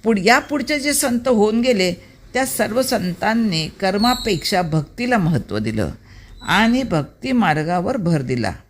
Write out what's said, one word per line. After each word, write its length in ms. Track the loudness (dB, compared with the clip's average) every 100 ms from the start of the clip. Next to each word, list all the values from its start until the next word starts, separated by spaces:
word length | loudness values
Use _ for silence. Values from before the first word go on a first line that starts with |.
पुढ-, 180 | 0 0
या 140 | 4 2
पुढचे 420 | 2 -6 -2 -2
जे 140 | 0
संत 340 | 0 0 0 2
होऊन 320 | 2 4 2
गेले 340 | 2 2 2 -2 -10 -20 -8
त्या 120 | -4 -4
सर्व 360 | -2 -2 0
संतांनी 840 | 0 0 -2 -2 -2 0 0 0 -4
कर्मापेक्षा 920 | -4 -2 2 2 0 -2 -2 0 -2
भक्तीला 560 | 0 -2 -2 -6 0 2
महत्त्व 400 | 2 0 -2 -4
दिलं 320 | -4 -2 -4 -6 -16 -20 -20 -18
आणि 400 | 0 2 4 2
भक्ती 500 | 0 -2 -4 -8 -2
मार्गावर 640 | 0 2 2 0 -2 -2 -2
भर 260 | 0 0
दिला. 300 | 0 -2 -2 -6 -16